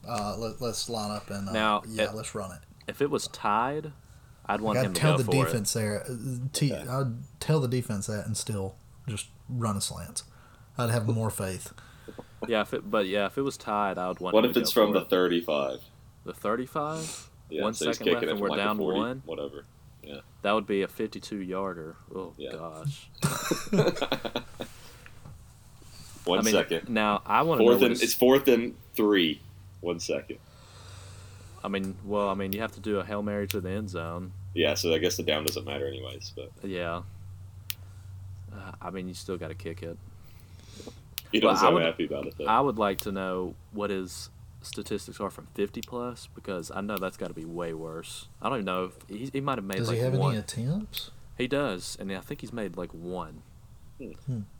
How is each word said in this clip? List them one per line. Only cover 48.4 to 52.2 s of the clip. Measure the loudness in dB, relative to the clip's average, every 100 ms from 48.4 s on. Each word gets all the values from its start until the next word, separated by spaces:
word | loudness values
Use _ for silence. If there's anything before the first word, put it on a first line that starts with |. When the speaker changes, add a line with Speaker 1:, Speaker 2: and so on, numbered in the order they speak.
Speaker 2:
I | -2
don't | -2
even | 0
know | 0
if | -2 -6 -14
he, | -10 -6
he | -4
might | -2 -2
have |
made, | -2 -2
Speaker 1:
Does | 0
Speaker 2:
like, | 2
Speaker 1:
he |
have | 2
Speaker 2:
one. | 4 2
Speaker 1:
any | 2
attempts? | -2 -4 0 0 -2 -8 -10 -14 -16 -4
Speaker 2:
He | 0
does, | 2 0 -2 -6 -8
and | -6
I | -6